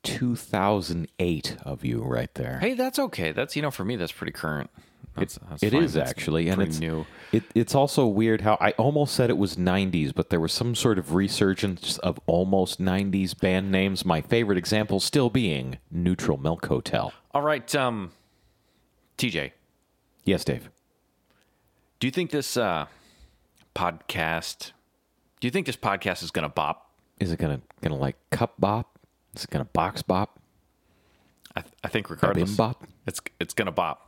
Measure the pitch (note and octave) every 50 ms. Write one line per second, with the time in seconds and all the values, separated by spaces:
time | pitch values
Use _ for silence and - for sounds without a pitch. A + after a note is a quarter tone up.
0 | - - - - B2+ B2 A#2+ - - - - G2 F#2+ G2+ G#2+ G2+ F2 - E2+ E2+
1 | D#2+ - _ - F2+ F2 E2 D2+ - - - - - C#2 C#2 B1 - B1+ A#1 A#1
2 | A2+ C3 B2 A#2+ B2 - _ - B2+ A#2+ C3 C3 E3+ A#3 C4 A#3+ B3+ C4 - -
3 | C#4 - - - F2 D#2 D2+ - C3 - - D3 D3+ D3 B2+ - F#2 G2+ B2+ G2+
4 | E2+ D#2 - - D#2+ D#2+ - - - D#2 D2+ D2 - - _ - - _ _ _
5 | - - - - F#2+ - - - - F2+ D#2 D2 - G#2+ A2+ D3+ E3+ D3 D#2 D#2
6 | C2+ B1 - - - D#2 D#2 E2 E2 E2+ F#2+ F#2+ G2 E2 D#2+ D#2 E2 D#2+ D#2+ D#2
7 | D#2+ - - - - - - A#2 - - - A2+ A#2 - - C#3 C#3 C#3+ - -
8 | C3+ A2+ G2 G2+ A2+ A2+ A2 G#2+ G#2 G#2+ G#2+ - - G#2 - - A2 C#3 D3+ D3
9 | D3 C3+ - - B2+ A#2 - D#2+ G2+ - - - F2+ F#2 F2+ G2 G2 F#2 F2 E2
10 | D2+ C#2 - - D#2+ - F#2+ E2+ D#2+ E2 - - A2+ A#2+ A#2 - - B2 G#2+ F#2
11 | E2+ - D#2+ F#2 G2 F#2+ - - G#2 F#2+ F#2+ - - G2+ F2+ F2 - - - -
12 | - F2+ E2 - - - E2 F2 F#2 F#2+ G2 F#2+ F#2 F2+ - - F#2 F#2+ F#2 G2
13 | G2 G2 F#2 G2 F#2+ F2 - - - F#2+ F#2 F#2+ F#2+ G2 F#2+ F#2+ F#2+ G2 F#2+ F2
14 | - F2+ E2 D#2 D2 - A#2+ A#2 A#2 G2+ G2+ F2+ E2+ - G#2 G#2+ G#2+ - G2 G2
15 | - - - D3 B2+ A#2+ G#2 C3 A#2 F#2 D2+ C2+ B1+ B1+ B1+ - _ _ D#2+ E2+
16 | F2 F2+ F#2 - - - D2 C2+ C2+ D#2 E2+ - - - C#2 B1+ - - - -
17 | - - - - _ _ - C#3+ C#3+ D3+ D3+ C3+ - - - D3 C3 B2 A#2 G#2+
18 | F#2+ E2+ - _ _ _ _ _ _ _ _ _ _ _ _ _ _ _ _ _
19 | _ _ _ - - A#2+ E2+ D#2 C#2 C2 _ _ _ _ _ _ _ _ _ _
20 | _ _ _ _ _ - F#2+ - - - C2 A#1+ - - _ _ _ _ _ _
21 | _ _ _ _ _ _ _ _ _ _ _ _ _ _ _ _ _ _ _ _
22 | A#2+ C3 C3 F#3 F3+ D3+ - D3 C3 - - C#3 A#2 G2 F2 D#2 C#2+ - - -
23 | _ _ _ _ - _ _ _ _ _ _ _ _ _ _ - F#2 F2 E2 E2
24 | - - - F2+ E2 D#2+ E2 E2 - - - _ - - _ _ _ _ _ _
25 | _ _ _ _ _ _ _ _ - B2 B2 G3 F3 - A#2+ - - G#2+ G2 F#2
26 | - G2+ F2+ - E2+ D#2+ - F2+ D#2 D2 - D#2+ D2+ D2+ D#2+ - - _ _ _
27 | _ _ _ _ G2 F2 E2 - E2+ D2+ C#2+ C2 - _ - _ - D#2+ D2+ C2+
28 | C#2 C2+ - _ _ _ - - A#2+ - _ - - G2+ G#2 A#2 A2+ _ _ _
29 | _ _ _ _ _ _ - - - - - C#2+ - - _ E2+ E2 F#2 - -
30 | - - F#2+ F#2 G#2 - _ - _ _ _ _ _ _ _ _ _ _ _ _
31 | _ _ _ _ _ _ _ _ _ - - - - - _ _ - - - A2+
32 | G2+ - E2+ - - F#2+ G2+ F2 F2 G2 G#2 - A2 A2+ B2+ _ - - _ _
33 | _ - - - _ - _ _ E2+ - - - G#2+ F#2+ D#2+ - F2 D#2+ C#2 _
34 | -